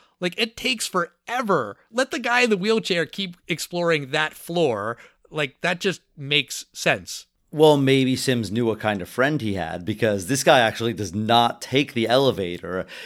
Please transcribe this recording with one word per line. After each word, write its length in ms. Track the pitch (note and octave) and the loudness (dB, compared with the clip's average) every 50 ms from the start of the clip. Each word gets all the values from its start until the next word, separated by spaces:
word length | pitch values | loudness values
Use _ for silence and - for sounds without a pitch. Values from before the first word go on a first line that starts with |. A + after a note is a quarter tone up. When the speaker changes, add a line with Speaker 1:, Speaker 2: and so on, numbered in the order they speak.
| _ _ _ - | _ _ _ -6
Speaker 1:
Like, 140 | F3 F3+ F3 | -6 -6 -4
it 200 | - A3+ A3+ - | -4 -4 -4 -6
takes 300 | - - B3+ B3+ A3 - | -6 -4 -4 -4 -4 -6
forever. 880 | - - F3+ E3+ - _ _ _ - A#3 B3+ B3+ G3+ F#3 D3 A2+ G2+ G2+ - _ _ | -4 -2 -2 -4 -4 _ _ _ -6 -6 -2 0 2 0 0 0 -4 -10 -14 _ _
Let 200 | A3 A#3+ C4+ C4+ | -4 -4 -2 -2
the 80 | - D#4 | -4 -4
guy 220 | A#3 A#3+ A#3+ B3 | -2 0 2 2
in 100 | B3 A#3 | 2 2
the 60 | G#3+ | 2
wheelchair 500 | F3+ F#3+ G#3+ A3+ A3+ - - F#3+ F3 D#3+ | 2 2 0 0 0 0 0 -2 -2 -2
keep 300 | - - - G3 F3+ F3 - _ - | -4 -6 -8 -10 -10 -10 -12 _ -8
exploring 640 | F3 D3+ - - F3 F3 F3 E3+ E3 D3+ C#3+ B2+ | -8 -6 -6 -6 -4 -2 0 0 0 0 -2 -2
that 240 | C#3 D3+ D#3 D3+ - | -2 -2 -2 -2 -6
floor. 640 | - - - E3+ F3 E3 C3+ A2+ G2+ G2+ A2+ A#2+ - - - _ _ _ _ | -10 -10 -4 0 2 2 2 2 0 -2 -4 -6 -8 -14 -20 _ _ _ _
Like, 300 | - D3+ D3+ C#3+ - _ | -6 -4 -4 -4 -6 _
that 200 | - E3+ F3+ F3 | -4 -4 -2 -2
just 200 | - G3 E3 - _ _ _ | -2 -4 -4 -4 _ _ _
makes 500 | - C3+ C#3 D3 D3 C3+ - - - - _ | -12 -4 -2 0 0 0 -2 -8 -12 -14 _
sense. 540 | - - - F3 C3+ G2 F2 - - - - _ _ _ _ _ - | -10 -4 -2 0 0 -2 -4 -10 -14 -16 -16 _ _ _ _ _ 2
Speaker 2:
Well, 220 | D3 D#3 D3+ D3+ | 6 8 8 8
maybe 400 | C#3+ C#3 C3+ C3+ C3+ C3 B2+ C3 | 6 6 4 4 4 4 2 0
Sims 340 | B2+ - C3+ B2+ A#2+ A2 F2+ | 0 0 0 0 0 -2 -2
knew 140 | G2+ A#2 A#2+ | -2 0 0
what 160 | A2+ G#2+ G#2+ | 0 0 0
kind 220 | - G#2+ G#2 F#2+ | 0 -2 -2 -2
of 80 | F2 - | -4 -4
friend 280 | - - B2+ D3 D#3 C#3 | 0 0 2 2 0 0
he 140 | A2+ G#2+ G2 | -2 -4 -4
had, 300 | F#2 E2 D#2+ E2 F2+ F2 | -4 -4 -6 -6 -6 -6
because 420 | F#2+ G#2 G#2+ A#2+ A2 G#2 G2 F#2 | -6 -2 0 0 0 0 0 -2
this 160 | E2+ C#3 C3 | -2 -2 2
guy 180 | - F3 D3+ C3 | 4 6 6 6
actually 340 | A#2 A2 G2+ - A2+ A#2+ A2 | 4 2 0 -2 -4 -4 -4
does 200 | F#2 G#2+ F2+ E2+ | -4 -6 -6 -4
not 460 | G#2+ G#2+ G#2+ A#2 A#2+ A#2 A#2+ - - | -2 0 4 4 4 4 2 0 -6
take 320 | - - B2+ C#3 D3 C#3 | -6 -2 0 0 0 0
the 160 | - A#2+ A2 G#2+ | -2 -2 0 2
elevator. 800 | A#2+ C3+ C#3 B2+ G#2 F2 F#2+ F2 F2 E2+ E2 F2 F2+ F#2 - - - - - | 2 4 4 2 2 0 -2 -4 -6 -8 -8 -6 -6 -6 -6 -8 -12 -18 -18